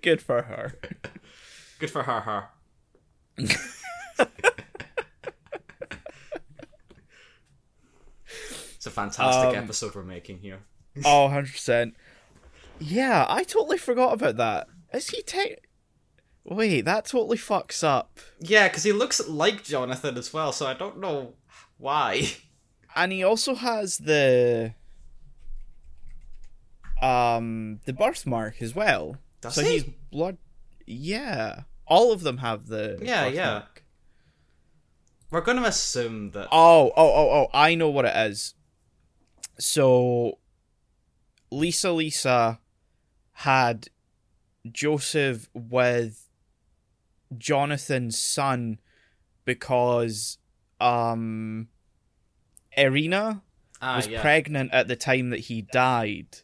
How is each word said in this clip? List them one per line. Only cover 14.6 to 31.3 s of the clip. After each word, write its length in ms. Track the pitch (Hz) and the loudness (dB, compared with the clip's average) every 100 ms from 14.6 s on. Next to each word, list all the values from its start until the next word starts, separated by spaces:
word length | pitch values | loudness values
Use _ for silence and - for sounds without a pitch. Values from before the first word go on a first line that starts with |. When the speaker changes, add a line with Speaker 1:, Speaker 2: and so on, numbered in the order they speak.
| - - _ | -6 -16 _
Speaker 1:
Is 180 | 240 - | -8 -6
he 120 | - | -10
te-, 340 | - 359 403 - _ _ _ _ _ _ _ _ | -8 -4 -4 -6 _ _ _ _ _ _ _ _
wait, 400 | - 190 220 156 | -12 -2 0 2
that 220 | 104 202 - | 0 -2 0
totally 320 | 254 226 226 | -2 0 -2
fucks 440 | - 202 - - | -2 -4 -4 -4
up. 360 | 160 135 - - - _ | 0 0 -2 -14 -20 _
Speaker 2:
Yeah, 280 | 165 214 190 | 2 4 4
'cause 140 | - | 2
he 100 | 175 | 0
looks 340 | 208 262 - - | 0 0 -2 -4
like 380 | 151 175 208 | 0 0 0
Jonathan 520 | - 139 123 127 147 123 | -6 -4 -4 -4 -6 -6
as 140 | 120 | -8
well, 200 | 156 156 | -4 -4
so 140 | 127 139 | -4 -6
I 80 | |
don't 240 | 127 190 - | -6 -10 -8
know 360 | 190 147 123 - _ - - _ | -6 -6 -8 -16 _ -20 -20 _
why. 540 | 135 151 127 101 139 - _ _ _ _ _ | -2 0 0 0 -4 -6 _ _ _ _ _
Speaker 1:
And 180 | - 202 | -2 -2
he 100 | 190 | 2
also 320 | 185 220 247 | 2 2 0
has 440 | 254 240 226 202 - | -2 -2 -4 -4 -6
the, 760 | 147 151 135 127 123 120 113 113 - - - - - - - - - - - - - - - - - - - - - - | 0 4 6 6 4 2 -2 -8 -20 -20 -20 -20 -20 -18 -12 -10 -12 -18 -20 -18 -16 -16 -14 -16 -16 -20 -20 -20 -2 0
um, 760 | 131 127 120 117 117 113 110 107 | 2 4 2 0 -2 -6 -8 -10
the 80 | - | -10
birthmark 680 | 131 214 330 - 120 110 - | 0 0 0 -4 -4 -4 -8
as 120 | 117 | -8
well. 440 | 139 214 110 78 - - _ | -2 0 0 -2 -12 -18 _
Speaker 2:
Does 140 | 117 | -6
Speaker 1:
So 80 | 135 | -2
Speaker 2:
he? 100 | 403 | 2
Speaker 1:
he's 120 | 466 - - - | 0 -2 -10 -14
blood. 280 | 143 170 185 - - - - - | -4 -4 -4 -16 -20 -20 -20 -16
Yeah, 760 | 117 151 214 277 | -12 -8 -6 -6